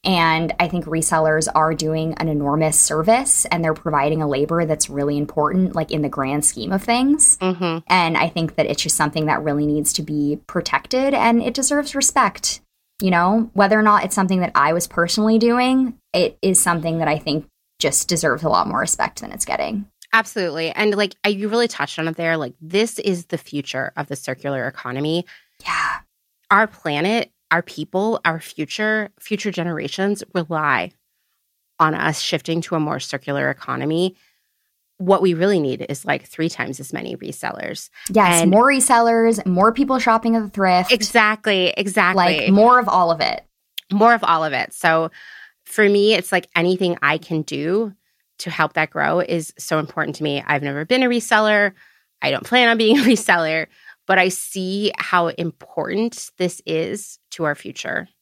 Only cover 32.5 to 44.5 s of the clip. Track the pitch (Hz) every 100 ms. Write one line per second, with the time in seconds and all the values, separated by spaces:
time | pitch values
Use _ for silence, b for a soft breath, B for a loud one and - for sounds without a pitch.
32.5 | 165 - 165 151 135 - 139 - 139 135
33.5 | 135 - 127 139 160 185 185 _ _ _
34.5 | _ _ _ _ _ 185 190 185 165 190
35.5 | 190 143 127 - 139 - 143 - - 165
36.5 | - 123 131 135 151 123 120 - - -
37.5 | - - - - B B 208 185 170 170
38.5 | 202 254 269 - 233 233 233 226 208 190
39.5 | 180 214 233 277 262 233 226 233 226 208
40.5 | 202 190 180 180 240 214 240 214 214 -
41.5 | 196 180 - 196 190 180 190 180 156 113
42.5 | 196 226 247 226 185 170 165 - - _
43.5 | _ _ - _ 202 226 233 - 165 156